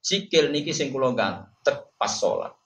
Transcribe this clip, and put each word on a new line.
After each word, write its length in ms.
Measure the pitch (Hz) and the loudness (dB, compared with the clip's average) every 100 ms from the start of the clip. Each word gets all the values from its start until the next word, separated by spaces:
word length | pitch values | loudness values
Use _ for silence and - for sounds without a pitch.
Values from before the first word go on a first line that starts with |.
Sikil 480 | - 196 - 165 147 | -2 -4 2 2 4
niki 240 | 147 - | 0 -4
sing 160 | 147 139 | -4 -4
kula 240 | 131 131 | 0 0
gantek 800 | 113 98 92 - _ - - - | 2 -2 -2 -12 _ 0 0 -10
pas 160 | _ 104 | _ -4
salat. 480 | - 95 50 50 - | 0 0 0 -6 -12